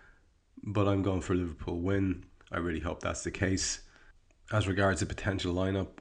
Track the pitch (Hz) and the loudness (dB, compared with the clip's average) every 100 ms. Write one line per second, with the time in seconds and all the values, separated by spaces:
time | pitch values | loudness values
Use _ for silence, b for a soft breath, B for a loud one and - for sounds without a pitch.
0 | B B B _ _ - - 104 98 101 | B B B _ _ -12 -4 2 4 4
1 | 98 92 - 90 87 78 - 87 90 98 | 2 0 2 0 0 -4 -6 -2 0 2
2 | 98 87 - - - - 87 82 82 80 | 2 0 -6 -20 -8 -4 -2 -2 -4 -4
3 | 87 85 87 - 95 95 - - B B | -4 -4 -6 -2 0 2 -2 -4 B B
4 | B - _ _ - 110 98 95 98 92 | B -20 _ _ -2 0 2 4 4 4
5 | 90 - - 98 90 87 95 98 87 - | 0 -2 -2 -2 0 0 2 0 -2 -8